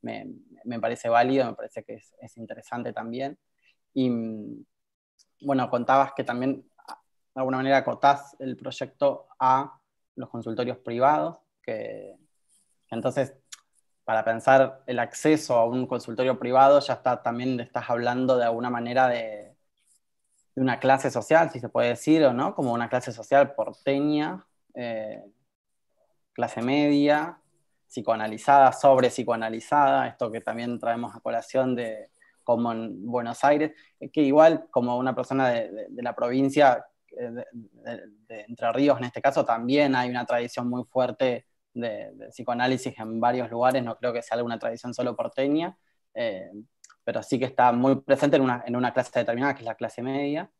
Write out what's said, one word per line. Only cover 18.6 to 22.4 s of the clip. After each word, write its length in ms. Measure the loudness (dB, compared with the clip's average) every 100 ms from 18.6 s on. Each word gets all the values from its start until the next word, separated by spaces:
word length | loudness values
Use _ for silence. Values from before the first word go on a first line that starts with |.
| -4
manera 380 | -4 -2 2 2
de, 480 | 2 -6 -12 -16 _ _ _ _ _ _ _ _ _ _ -2
de 60 |
una 180 | 0 2
clase 300 | 4 4 2
social, 380 | -4 2 4 4
si 80 | -2
se 100 | -6
puede 200 | 0 0
decir, 340 | 0 2 4
o 100 | 6
no, 200 | 4